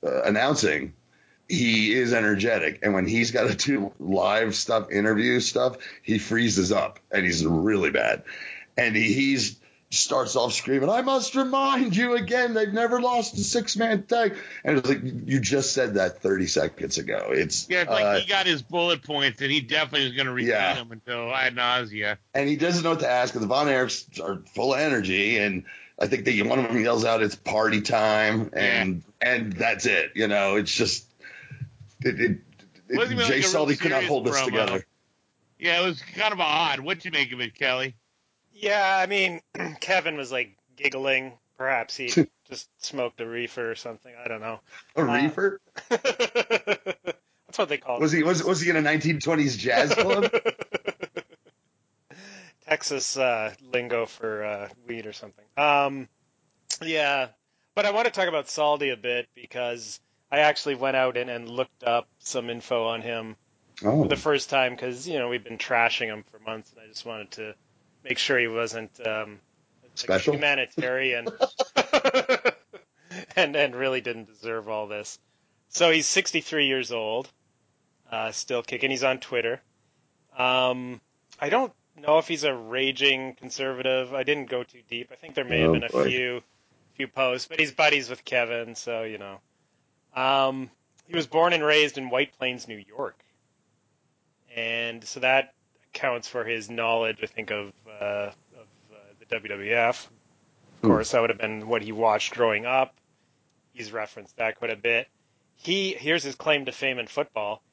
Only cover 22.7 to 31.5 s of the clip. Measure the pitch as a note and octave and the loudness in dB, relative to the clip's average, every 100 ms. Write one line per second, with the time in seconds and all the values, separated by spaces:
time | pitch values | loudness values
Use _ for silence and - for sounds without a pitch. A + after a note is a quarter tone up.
22.7 | F3 E3 D#3+ B2 B2 B2 A#2+ G#2+ B2+ D3 | 2 0 0 2 2 2 -2 0 2 2
23.7 | C3 B2+ - - - E2+ F#2+ - - B2 | 2 0 -4 -10 -10 -8 -8 -8 -2 0
24.7 | C3+ D#3 C3 F#2 F#2+ G2+ A2+ G#2 F#2 - | 2 2 2 2 2 2 2 2 -2 -6
25.7 | - - - G2+ B2 A#2 A2+ G#2 B2+ A#2+ | -18 -20 -4 0 0 0 2 2 2 2
26.7 | A#2+ A2+ A#2 A2+ A2+ G#2+ - - G#2+ A2 | 2 2 2 2 2 2 -2 -2 0 2
27.7 | G#2+ G#2 A#2 G#2+ G#2+ G#2+ A2 A2+ - G2+ | 2 2 2 4 4 4 2 -2 0 2
28.7 | A#2 G2+ F2 - _ A#2+ B2 A2 F2 A2+ | 2 0 -2 -6 _ 0 0 -2 -2 -2
29.7 | G2+ A#2+ G2 D2+ - G#2+ G#2 G2 G2+ F#2+ | 0 0 2 0 0 2 2 4 2 0
30.7 | - G#2+ - - _ - - - | 0 0 0 -8 _ -20 -20 -20